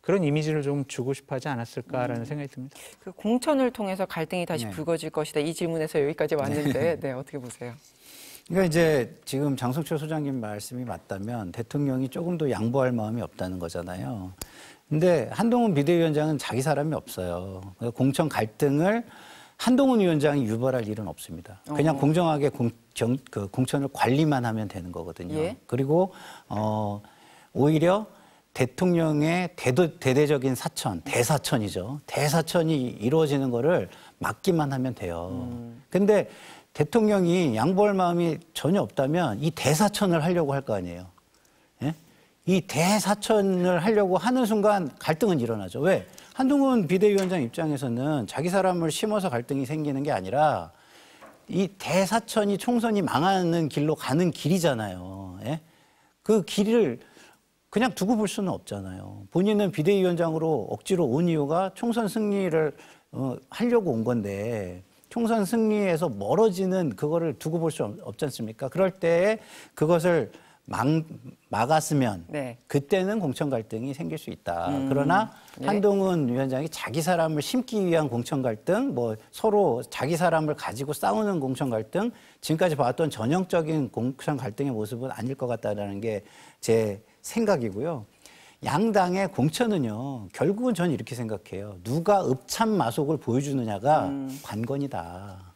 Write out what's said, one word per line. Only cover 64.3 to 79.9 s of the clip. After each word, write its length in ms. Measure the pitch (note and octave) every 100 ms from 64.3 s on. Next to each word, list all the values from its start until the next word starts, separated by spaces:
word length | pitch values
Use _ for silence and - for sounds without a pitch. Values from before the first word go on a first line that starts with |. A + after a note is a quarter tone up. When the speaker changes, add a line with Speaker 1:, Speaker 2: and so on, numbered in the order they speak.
| G2 G#2+ A2+ F#2 F2+ - _ _
Speaker 3:
총선 340 | - A#3 A3+
승리에서 640 | F#3+ A#3 A3 G#3+ G3 D#3+ E3+
멀어지는 880 | G2+ G2 D#3 A3 F3+ F#3+ F#3 E3 G#2
그거를 420 | D3 E3 E3 C3
두고 200 | D#3+ E3+
볼 100 | E3
수 140 | D3
없-, 140 | A2+ G#2+
없지 220 | - G#2 D3
않습니까? 420 | - A2+ A2+ C3+
그럴 200 | D#3+ F#3+
때 480 | F3+ E3+ E3+ G3 A3 - - -
그것을 580 | - D#3 E3+ F3 E3+ A#2 - - _
막-, 400 | - G2+ B2 D#3+ D#3 - B2+ - _
막았으면 760 | G#2 A#2+ D#3 - D3+ B2 G2 E2+
Speaker 2:
네. 280 | D3+ C3 A#2+ _
Speaker 3:
그때는 520 | C#3+ C#3 G3 F#3 A3
공천 300 | E3+ B2 D3+
갈등이 420 | B2+ A2 A2+ C3
생길 240 | C3+ E3+ D#3+
수 120 | -
있다. 380 | G2 - E2+ F2
Speaker 2:
음, 180 | F#2+ C3+
Speaker 3:
그러나 440 | C#3 C#3+ F#3 A3 - - -
Speaker 2:
예. 40 | C3
Speaker 3:
한동훈 600 | G#3 G3+ G3+ F#3+ F3 C3+
위원장이 400 | B2 C3+ B2+ D#3
자기 320 | - - B2+
사람을 380 | D#3+ F3 D#3+ D3+
심기 420 | C#3 B3+ B3 A3 F#3
위한 220 | E3 D3+
공천 320 | A#2 A#2+ C#3+
갈등, 520 | B2+ G#2+ - G3 C#4
뭐 200 | D3 A#2 A2 -
서로 520 | - A3+ G#3 F#3 A#2 B2+